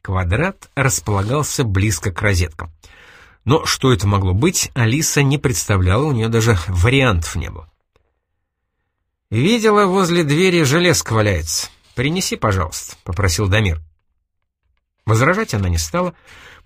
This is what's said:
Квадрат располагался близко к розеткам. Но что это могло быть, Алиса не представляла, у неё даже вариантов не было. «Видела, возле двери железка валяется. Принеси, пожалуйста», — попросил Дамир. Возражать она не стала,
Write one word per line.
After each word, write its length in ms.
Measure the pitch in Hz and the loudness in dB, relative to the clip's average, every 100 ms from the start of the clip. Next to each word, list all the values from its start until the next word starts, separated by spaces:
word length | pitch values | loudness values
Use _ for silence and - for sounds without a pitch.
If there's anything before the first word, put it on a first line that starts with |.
Квадрат 680 | - 95 90 107 175 - - | -4 -4 -2 0 -2 -6 -12
располагался 880 | - 131 - - 101 98 143 143 - | -2 -2 -2 -2 -2 0 -2 -2 -2
близко 480 | 123 98 104 110 107 | 0 2 0 0 -4
к 100 | - | -2
розеткам. 500 | 107 92 87 - - - - - - - - _ | 0 0 0 -4 -16 -16 -20 -20 -20 -20 -20 _
Но 200 | - 156 - | 2 2 2
что 260 | - 135 | -2 2
это 140 | 120 101 | 2 2
могло 280 | 101 95 | 0 0
быть, 360 | 92 151 185 - | 2 0 0 -6
Алиса 480 | - 113 131 156 - | -2 0 0 0 0
не 140 | 139 143 | 2 2
представляла, 680 | 143 117 - 101 92 101 | -2 -4 -2 0 2 2
у 80 | 156 | 0
неё 160 | 123 113 | -2 0
даже 280 | 113 110 101 82 | 0 2 0 0
вариантов 680 | 92 98 135 131 92 80 | 0 2 4 2 0 -2
не 160 | - 55 | -8 -8
было. 180 | - - _ _ _ _ _ _ _ _ _ _ _ _ _ _ _ _ | -12 -20 _ _ _ _ _ _ _ _ _ _ _ _ _ _ _ _
«Видела, 560 | 110 151 240 220 208 202 | 0 2 2 2 4 2
возле 360 | 190 180 170 | 2 2 0
двери 400 | 156 147 190 175 | 2 2 2 2
железка 500 | 147 156 175 156 - | 2 2 2 0 0
валяется. 560 | 113 107 90 78 - - _ _ - | 0 2 0 -4 -6 -8 _ _ -6
Принеси, 400 | 131 175 190 233 | -4 -2 -4 -2
пожалуйста», — 580 | 110 95 80 - - - | -2 0 -2 -6 -14 -16
попросил 440 | - 90 98 85 101 | -10 -2 0 0 0
Дамир. 320 | 104 107 80 - _ _ _ _ _ _ _ _ _ _ _ - | 2 2 -2 -8 _ _ _ _ _ _ _ _ _ _ _ -2
Возражать 480 | 110 135 190 220 | 2 2 0 -2
она 140 | 110 92 | -2 0
не 100 | 82 | -2
стала, 360 | - 175 180 - _ - - - | -2 -4 -4 -6 _ -20 -20 -20